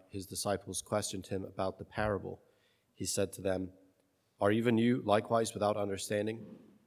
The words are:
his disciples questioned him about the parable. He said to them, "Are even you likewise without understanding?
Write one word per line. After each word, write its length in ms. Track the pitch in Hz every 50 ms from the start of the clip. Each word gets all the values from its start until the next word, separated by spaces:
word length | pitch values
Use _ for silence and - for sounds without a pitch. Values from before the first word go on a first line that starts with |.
| - _
his 160 | - 98 90
disciples 560 | - 95 - - 104 101 95 - - 92 -
questioned 460 | - - 110 107 101 - - 95 -
him 180 | - 101 95 95
about 340 | - - - 95 95 - -
the 60 | 101
parable. 560 | - - 113 107 107 101 92 92 92 90 - _ _ _ _ _ _ _ _ _ _ _
He 120 | _ 101
said 260 | - - 101 98 90 -
to 80 | -
them, 280 | 92 95 92 92 95 92 - - _ _ _ _ _ _ _ _ _ _ _ _
"Are 100 | 104 101
even 260 | 107 117 113 123 117
you 240 | 110 117 120 123 131 123
likewise 480 | 104 101 110 107 - 117 113 113 107 -
without 240 | 98 104 104 107
understanding? 680 | 107 101 101 98 95 - - 107 104 107 110 113 117 110 101 104 - - - - _ _